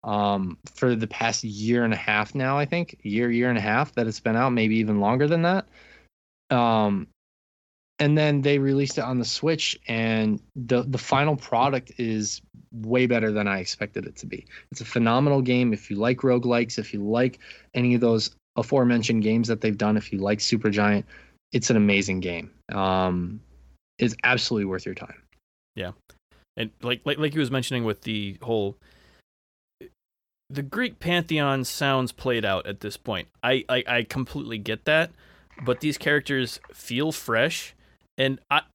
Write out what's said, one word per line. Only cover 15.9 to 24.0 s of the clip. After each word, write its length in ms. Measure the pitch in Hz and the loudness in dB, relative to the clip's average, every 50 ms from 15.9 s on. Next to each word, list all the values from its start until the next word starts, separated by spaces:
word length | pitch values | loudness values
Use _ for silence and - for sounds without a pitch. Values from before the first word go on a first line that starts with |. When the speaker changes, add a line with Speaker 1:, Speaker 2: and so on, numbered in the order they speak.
| 104 | -4
Speaker 1:
like 220 | 101 110 120 127 127 | 0 0 0 0 2
roguelikes, 580 | - 131 123 123 120 123 120 120 120 117 - | 2 2 2 4 2 2 2 2 0 0 -4
if 160 | - 104 - - | -8 -8 -6 -6
you 80 | 104 101 | -6 -2
like 360 | 104 110 120 127 131 131 - - - - - - _ - | 0 2 2 2 0 -2 -6 -20 -20 -20 -20 -20 _ -2
any 220 | 123 123 123 123 | 0 2 4 4
of 60 | 117 | 4
those 340 | 120 117 113 110 - - - _ _ _ _ | 4 4 4 2 0 -2 -8 _ _ _ _
aforementioned 680 | - 113 - 139 135 123 123 120 117 113 117 113 113 104 | -4 -2 2 4 4 4 4 4 2 2 2 0 2 2
games 240 | 110 110 117 113 | 2 2 2 2
that 140 | 117 117 110 | 0 -2 0
they've 160 | - 110 104 | 0 -2 0
done, 200 | 104 107 107 107 | 0 0 2 2
if 160 | 107 - - - | 0 0 -4 -6
you 60 | 98 | -2
like 200 | 95 101 107 107 | 0 0 0 0
Supergiant, 680 | - - 117 107 - 107 101 104 104 104 104 101 - - - - - - _ _ _ _ - | 0 0 0 2 0 0 2 4 4 4 2 2 0 -6 -16 -20 -20 -20 _ _ _ _ -4
it's 180 | 120 110 - | -2 0 2
an 40 | 123 | 4
amazing 420 | 110 104 101 101 98 98 98 92 92 | 4 4 4 4 2 2 0 -2 -2
game. 320 | 90 90 87 85 82 - _ _ _ - | -2 -4 -6 -6 -10 -14 _ _ _ -8
Um, 680 | - 98 95 95 92 92 92 92 90 87 87 87 104 110 - _ - - - - - _ _ _ _ | -4 -2 0 2 2 2 2 0 0 -2 -4 -6 -8 -12 -16 _ -20 -20 -20 -20 -20 _ _ _ _
it's 180 | - | 0